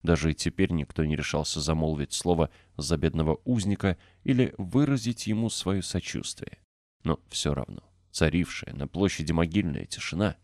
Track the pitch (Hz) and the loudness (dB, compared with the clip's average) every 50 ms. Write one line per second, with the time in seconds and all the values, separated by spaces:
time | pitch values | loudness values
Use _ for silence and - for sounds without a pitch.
0 | - 82 85 80 73 80 73 - - 85 - - 95 92 87 80 71 - - - | 4 4 4 4 4 0 0 0 -2 -4 0 2 0 2 2 -2 -2 -4 -2 0
1 | 80 76 78 - 73 - - 76 78 - - 80 73 76 82 80 78 80 78 73 | 0 0 0 -2 -2 -2 -2 -2 -2 -2 -4 -4 0 0 0 2 2 0 0 -2
2 | 71 - - - - 87 87 82 82 73 - - _ _ _ - 73 69 85 76 | -4 -4 -4 -4 2 2 4 4 2 0 0 -14 _ _ _ -8 -2 -2 0 2
3 | 80 82 - 80 78 78 76 - _ - 123 117 95 101 101 - - 98 87 - | 2 2 2 2 2 2 0 0 _ 0 0 0 2 0 -2 0 0 0 0 0
4 | _ _ _ _ _ - 139 123 127 92 - - 98 90 85 135 143 143 139 131 | _ _ _ _ _ 0 4 4 4 2 0 -6 -8 0 2 2 2 4 2 0
5 | 110 117 120 - - 104 107 104 113 110 - - - 92 98 98 90 - - 92 | -2 -4 -6 -4 -4 -2 0 0 0 -2 -2 -2 -2 0 0 0 -2 -2 -4 -4
6 | - - - - - - - - - - - _ _ _ _ _ _ _ _ _ | -4 -4 -8 -6 -6 -6 -10 -10 -12 -14 -14 _ _ _ _ _ _ _ _ _
7 | _ - 80 - _ _ - - - - 71 67 60 - 50 - _ _ _ _ | _ -2 -2 -2 _ _ -8 -2 0 0 0 0 -4 -8 -10 -18 _ _ _ _
8 | _ _ - - - 78 71 87 85 - - - - - - 67 69 69 - 87 | _ _ 0 2 2 4 4 2 0 0 -4 -12 -12 -10 -8 -8 -8 -6 0 2
9 | 98 95 - - 78 76 82 82 87 82 78 101 95 85 69 - 50 - - - | 2 2 2 0 -2 0 2 2 2 2 2 0 0 0 -2 -6 -8 -10 -10 -10
10 | - - - 82 104 98 - _ | -8 -6 -2 0 0 0 -2 _